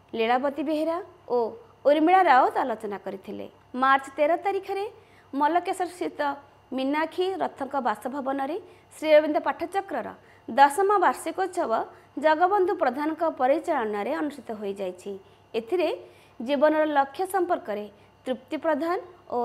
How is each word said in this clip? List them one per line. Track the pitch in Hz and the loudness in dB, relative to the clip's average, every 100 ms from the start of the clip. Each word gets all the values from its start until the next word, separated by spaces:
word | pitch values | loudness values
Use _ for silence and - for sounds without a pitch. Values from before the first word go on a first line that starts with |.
| _ | _
ଲୀଳାବତୀ | 226 226 254 285 285 | -2 0 2 0 -2
ବେହେରା | 294 302 320 339 415 - | -2 -2 -2 -4 -8 -20
ଓ | - 247 220 226 - _ | -4 -2 -2 -6 -20 _
ଉର୍ମିଳା | 269 302 311 381 | 2 4 6 6
ରାଉତ | 349 254 359 - | 8 6 6 2
ଆଲୋଚନା | 269 220 202 190 | -4 -4 -8 -8
କରିଥିଲେ। | 196 196 - 202 196 - _ | -10 -12 -12 -12 -14 -18 _
ମାର୍ଚ୍ଚ | 247 262 269 269 | 0 4 4 2
ତେର | - 302 349 | 0 2 2
ତାରିଖରେ | 381 392 381 392 440 - - - _ | 0 -4 -4 -6 -6 -10 -20 -20 _
ମଲ୍ଲକେଶ୍ୱରସ୍ଥିତ | 269 294 349 349 370 349 - 349 - 294 277 - _ _ | -2 2 2 0 -4 -6 -4 -8 -4 -4 -4 -14 _ _
ମୀନାକ୍ଷୀ | 254 269 302 320 330 370 | -4 0 0 -2 -2 -2
ରଥଙ୍କ | 359 269 - 269 277 | -2 -4 -4 -4 -2
ବାସଭବନରେ | 240 214 254 285 262 277 269 349 - - _ | -2 -2 -6 -6 -4 -4 -4 -6 -10 -20 _
ଶ୍ରୀଅରବିନ୍ଦ | - 311 302 311 311 | -6 6 6 6 0
ପାଠଚକ୍ରର | 320 277 - 392 381 294 196 185 - - - | -2 -6 -4 -6 -6 -8 -8 -14 -20 -20 -4
ଦଶମ | 233 277 285 392 415 | 6 6 6 2 4
ବାର୍ଷିକୋତ୍ସବ | 330 247 320 330 370 359 269 226 - - - - | 4 2 -6 -4 -4 -2 -2 -2 -4 -12 -14 -2
ଜଗବନ୍ଧୁ | 302 311 359 415 370 | 2 4 4 4 2
ପ୍ରଧାନଙ୍କ | 349 277 247 302 311 330 | 2 -2 0 -4 -2 -2
ପରିଚାଳନାରେ | 311 254 311 330 294 220 208 214 | 0 2 2 0 -2 -2 -4 -4
ଅନୁଷ୍ଠିତ | 320 302 277 226 | -4 -6 -8 -12
ହୋଇଯାଇଛି। | 208 208 202 190 180 202 196 - _ _ | -8 -8 -6 -8 -8 -12 -14 -16 _ _
ଏଥିରେ | 220 226 359 320 539 - - - _ | -8 -2 0 0 -2 -10 -20 -20 _
ଜୀବନର | 233 285 302 311 311 | -4 2 4 4 2
ଲକ୍ଷ୍ୟ | 285 277 - 370 | 2 0 -4 -4
ସମ୍ପର୍କରେ | 392 359 330 - 202 208 - - _ | -2 0 -2 -4 -10 -10 -18 -20 _
ତୃପ୍ତି | - 226 - 311 | -8 -8 -6 -4
ପ୍ରଧାନ | 330 285 330 381 - - - | -2 -2 -2 -4 -6 -20 -8
ଓ | 247 | -4